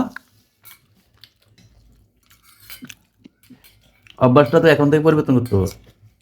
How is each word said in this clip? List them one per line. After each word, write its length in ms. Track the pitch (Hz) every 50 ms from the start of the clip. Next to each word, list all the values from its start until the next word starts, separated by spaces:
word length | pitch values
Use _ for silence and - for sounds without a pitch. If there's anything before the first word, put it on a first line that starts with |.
| 254 - - - - _ _ _ _ _ _ _ _ - - _ _ _ _ _ _ _ _ _ - _ _ _ _ _ _ _ - _ _ _ _ _ _ _ _ _ _ _ _ _ _ _ _ _ _ _ - - - - 254 - - _ _ _ _ _ - - _ _ _ _ - - _ _ _ _ _ _ _ _ _ - - -
অভ্যাসটা 420 | 127 127 127 147 147 147 165 165
তো 80 | 165 160
এখন 240 | 147 139 147 143
থেকে 120 | 151 151 151
পরিবর্তন 360 | 160 156 151 147 - 131 120
করতে 160 | 113 - 101
হবে, 120 | 95 92 90 - - _ _ _ _ _ _ _ _